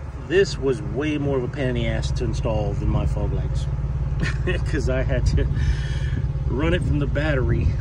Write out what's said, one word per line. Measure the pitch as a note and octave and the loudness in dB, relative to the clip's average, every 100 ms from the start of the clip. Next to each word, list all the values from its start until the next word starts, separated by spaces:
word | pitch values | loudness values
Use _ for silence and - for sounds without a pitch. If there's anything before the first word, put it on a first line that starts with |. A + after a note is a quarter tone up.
| - - - | -10 -10 0
this | F3+ G3 - | 2 2 2
was | C3+ B2+ | -2 -2
way | - A#2+ D3+ D3 | -2 -2 -2 -2
more | C#3+ C3+ | 0 0
of | |
a | B2 | -2
pain | D3+ B2+ | -2 -2
in | |
the | A#2+ A2+ | 0 0
ass | - - | 0 0
to | - A#2 | 0 0
install | A2+ A#2 G#2+ G#2 | 0 0 0 0
than | G2+ G#2+ | 0 0
my | G#2+ G#2 | 2 2
fog | - G2+ | 0 0
lights. | - - - - - - - - - F3+ - F#3 | 0 -2 -2 -2 -2 -2 -2 -2 0 0 0 0
<laughs> | - - | 0 0
'Cause | C#3+ C3 | 0 0
I | C3 | 0
had | C#3+ B2+ - | 2 2 2
to | - - - - - - - - - - - - | 2 2 2 2 0 0 -2 -2 0 -2 -2 -2
run | B2+ E3 F3+ | 0 0 0
it | |
from | - D3 | 2 0
the | C#3+ | 0
battery | C#3 D#3 C3+ A#2 A#2+ - - | 0 0 2 2 2 2 2